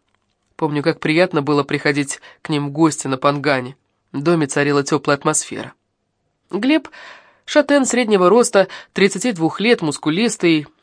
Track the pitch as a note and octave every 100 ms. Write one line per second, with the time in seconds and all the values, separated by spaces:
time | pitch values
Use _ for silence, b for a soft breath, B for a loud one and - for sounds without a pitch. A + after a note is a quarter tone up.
0 | _ _ _ _ _ - D#3 D3 D3+ D3+
1 | - D#3+ F3+ D#3 C#3 D3 C#3+ D3 D3 C#3+
2 | C#3 - B B - D3 C#3+ C#3+ D#3+ -
3 | C#3 C3 C#3+ C#3+ C#3+ C3 B2 - _ _
4 | _ C#3 D3+ E3+ C#3 D3 C#3+ C#3+ C#3 D3
5 | D3 C#3 D#3 D#3 - G#2+ A#2+ - _ _
6 | _ _ _ _ _ G3 B3+ D#4 - B
7 | B B B B - D4+ C#4+ C#4+ C4 B3
8 | A3 G3+ F3+ A3+ A#3 G3+ F#3+ B B -
9 | F#3+ F#3+ B3 F3 D#3+ - A3 A#3 D#3 C#3
10 | D3+ E3 A#3 - E3+ D#3 C#3+ _